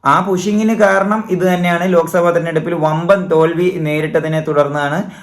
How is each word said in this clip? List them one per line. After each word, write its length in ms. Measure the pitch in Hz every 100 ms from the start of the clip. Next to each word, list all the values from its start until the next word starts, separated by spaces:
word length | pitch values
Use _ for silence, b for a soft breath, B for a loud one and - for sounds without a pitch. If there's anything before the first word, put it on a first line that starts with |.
ആ 220 | 139 156 190
പുഷിങ്ങിന് 460 | 185 196 208 220
കാരണം 500 | 220 202 196 196 220 214
ഇത് 240 | 180 185
തന്നെയാണ്. 400 | 180 175 170 185
ലോക്സഭാ 360 | 175 156 180 175
തെരഞ്ഞെടുപ്പിൽ 440 | 170 165 156 170
വമ്പൻ 540 | 170 156 156 175 196 170
തോൽവി 500 | 160 160 165 180 180
നേരിട്ടതിനെ 600 | 156 151 151 160 160 160
തുടർന്നാണ്. 560 | 156 147 143 147 143 160 202 B